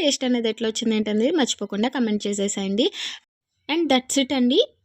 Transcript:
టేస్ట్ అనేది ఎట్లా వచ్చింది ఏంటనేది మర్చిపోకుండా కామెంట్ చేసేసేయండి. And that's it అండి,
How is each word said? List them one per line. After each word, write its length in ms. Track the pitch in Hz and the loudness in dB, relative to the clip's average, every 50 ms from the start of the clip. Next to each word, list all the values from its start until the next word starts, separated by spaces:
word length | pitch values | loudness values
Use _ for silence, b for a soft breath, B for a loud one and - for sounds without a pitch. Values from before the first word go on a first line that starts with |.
టేస్ట్ 260 | 320 285 - - 262 247 | 2 0 0 0 0 0
అనేది 200 | 247 240 226 220 220 | 0 0 0 -2 -2
ఎట్లా 120 | - 226 220 | -2 -4 -4
వచ్చింది 240 | 220 - 233 226 220 214 | -4 -2 -2 0 0 0
ఏంటనేది 320 | 208 214 214 214 226 302 359 311 | 0 0 0 2 2 2 2 2
మర్చిపోకుండా 480 | 233 - - - 208 202 208 202 220 262 - | 0 0 -2 -4 -8 -6 -2 -2 -2 0 0
కామెంట్ 300 | 269 233 214 208 202 - | -2 0 0 -2 -2 -2
చేసేసేయండి. 600 | 202 202 202 196 202 - 202 196 190 196 220 302 392 B B B B B B - _ _ _ _ _ _ _ _ - | -4 -2 -2 -2 -2 -4 -4 -4 -2 0 0 0 0 B B B B B B -18 _ _ _ _ _ _ _ _ -4
And 160 | 302 339 339 269 | -2 0 2 2
that's 260 | 262 247 254 - - 277 262 | 2 0 0 0 0 0 0
it 80 | - 285 254 | 2 2 2
అండి, 220 | 247 247 285 415 605 - _ _ | 2 4 4 4 2 0 _ _